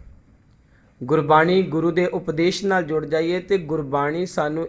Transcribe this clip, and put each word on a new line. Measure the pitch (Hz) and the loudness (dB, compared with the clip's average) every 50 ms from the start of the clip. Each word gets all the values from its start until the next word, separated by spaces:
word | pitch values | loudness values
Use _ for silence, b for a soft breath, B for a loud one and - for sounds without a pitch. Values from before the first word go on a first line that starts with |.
| b b b - - _ _ _ _ _ _ _ _ _ _ _ _ _ _ - 131 | b b b -20 -20 _ _ _ _ _ _ _ _ _ _ _ _ _ _ -10 -2
ਗੁਰਬਾਣੀ, | 127 156 151 143 147 156 156 160 170 185 190 | 0 0 2 4 4 6 6 6 6 4 2
ਗੁਰੂ | 185 147 147 160 160 170 | 2 0 -2 0 0 0
ਦੇ | 160 180 180 | 2 0 0
ਉਪਦੇਸ਼ | 175 - 170 175 165 151 160 170 185 185 - 202 | 0 -2 -4 -4 -4 -2 0 0 0 0 0 -2
ਨਾਲ | 196 185 185 | 0 0 0
ਜੁੜ | 165 147 156 156 151 | 0 0 -2 -2 -2
ਜਾਈਏ, | 139 156 160 165 170 180 185 | 0 0 0 0 0 -2 -2
ਤੇ | 180 - 196 185 | -2 -2 -2 -2
ਗੁਰਬਾਣੀ | 160 143 160 156 143 131 139 143 143 147 156 175 185 | -2 -2 -4 -4 -4 -2 -2 -2 -2 -2 -2 -4 -4
ਸਾਨੂੰ | 175 - 180 151 151 156 160 165 | -4 -2 -2 -2 -2 -2 -4 -6